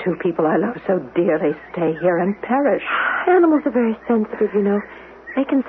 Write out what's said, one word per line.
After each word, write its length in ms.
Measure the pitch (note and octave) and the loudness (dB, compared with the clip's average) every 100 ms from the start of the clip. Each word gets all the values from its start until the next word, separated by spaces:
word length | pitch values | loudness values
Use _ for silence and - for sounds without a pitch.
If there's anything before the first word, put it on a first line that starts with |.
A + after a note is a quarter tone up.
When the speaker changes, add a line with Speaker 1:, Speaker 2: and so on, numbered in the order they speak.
Speaker 1:
two 120 | F#3 E3 | -2 -2
people 240 | F3+ E3 D#3 | -2 0 0
I 100 | D#3+ | 2
love 240 | G#3+ A#3+ - | 0 -4 -2
so 100 | F#3 - | -2 -2
dearly 400 | - F3 D#3 D#3+ C#3+ - | 0 2 2 0 -4 -8
stay 220 | - D#3+ D#3+ | -4 -2 0
here 160 | F3+ E3+ | 0 2
and 160 | F3+ G3+ | 0 -2
perish? 420 | - B3+ C#4+ F#3+ - - - - - | -2 0 2 0 -2 -2 -2 0 2
Speaker 2:
Animals 340 | F4+ E4+ D4+ C#4+ | 4 6 4 2
are 60 | A#3+ | 0
very 200 | A3+ A3 - | 0 -2 0
sensitive, 420 | A#3 G#3+ - G#3+ G3+ | 0 0 -2 0 0
you 80 | |
know. 180 | G3+ G#3 - - - - - - | 0 0 -4 -14 -20 -20 -8 -4
They 80 | |
can 180 | C#4 C#4 | 0 0